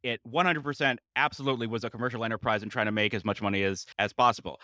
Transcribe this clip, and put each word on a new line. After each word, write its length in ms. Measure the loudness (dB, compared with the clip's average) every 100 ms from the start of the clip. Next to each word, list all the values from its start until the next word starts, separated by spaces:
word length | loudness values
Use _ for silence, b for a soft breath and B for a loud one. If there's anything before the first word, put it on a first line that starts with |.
it 180 | -8 -8
one 200 | -4 0
hundred 200 | 2 0
percent 360 | -2 -2 0 -2 _ 0
absolutely 500 | 0 0 -2 0 -2
was 180 | -4
a 40 | -6
commercial 340 | -4 -4 -2
enterprise 400 | -4 -2 0 0
and 80 | -2
trying 140 | -2
to 80 | 0
make 220 | 2 2
as 100 | 0
much 160 | -2 0
money 220 | 0 2
as, 240 | 0 -2 -4 B
as 140 | 0
possible. 480 | 4 4 4 -2 -12